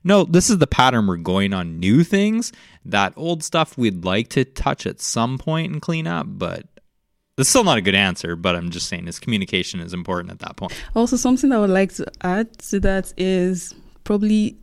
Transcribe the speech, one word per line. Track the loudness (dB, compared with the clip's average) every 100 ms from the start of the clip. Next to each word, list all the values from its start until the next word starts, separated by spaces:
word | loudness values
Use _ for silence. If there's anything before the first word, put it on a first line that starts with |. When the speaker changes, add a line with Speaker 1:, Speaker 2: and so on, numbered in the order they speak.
Speaker 1:
"No, | 2 4
this | 6 4 4
is | 2
the | 2
pattern | 4 4 4 2
we're | 0
going | 0 0 0
on | -2 -4 -2
new | 4 4
things. | 4 2 2 0 -4 -10 -20 -20
That | -4 0 0 -2
old | -4 -4
stuff | -2 0 -2 0
we'd | 0 0
like | -2 -2 0
to | -2
touch | -2 -2 -4 -4 -6
at | -8
some | -6 -2 -2 -2
point | -4 -4 -4
and | -6
clean | -6 -4 -4
up," | -6 -8
but | -6 -8 -8 -14 _ _ _ _ _ _ -2
that's | 2
still | 4
not | 4 2
a |
good | 4 4
answer, | 2 0 -6 -4
but | -2 -2
I'm | -4
just | -6 -8
saying | -8 -8
is | -10
communication | -4 -2 -2 -2 -4 -6
is | -8
important | -8 -6 -6 -6
at | -12
that | -16 -12
point. | -10 -10 -6 -2
Speaker 2:
Also, | 0 2
something | 2 2 2
I | 2
would | 4
like | 2 0
to | -2 -12 -6
add | -4 -2 -4 -8 -6
to | 0
that | 2 2 -2 -4
is | 0 2 0 -2 -6 -18 -20 -20
probably | -4 0 2 2 0 -4